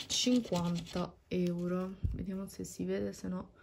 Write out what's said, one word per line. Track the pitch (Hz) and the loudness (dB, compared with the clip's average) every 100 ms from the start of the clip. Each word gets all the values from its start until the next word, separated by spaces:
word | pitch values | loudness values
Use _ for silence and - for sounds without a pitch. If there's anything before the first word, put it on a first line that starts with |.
| - | 0
cinquanta | - 254 247 233 175 175 170 - 180 175 - - | 2 4 4 4 2 2 0 -2 -2 -2 -6 -2
euro. | 185 175 175 175 185 185 196 - | 2 2 2 0 0 -2 -2 -2
Vediamo | - 180 190 196 | 0 -4 -4 -6
se | - | -8
si | 180 - | -8 -4
vede, | 180 196 202 | -2 0 -2
se | 190 185 | -4 -4
no | 180 - - | -6 -6 -16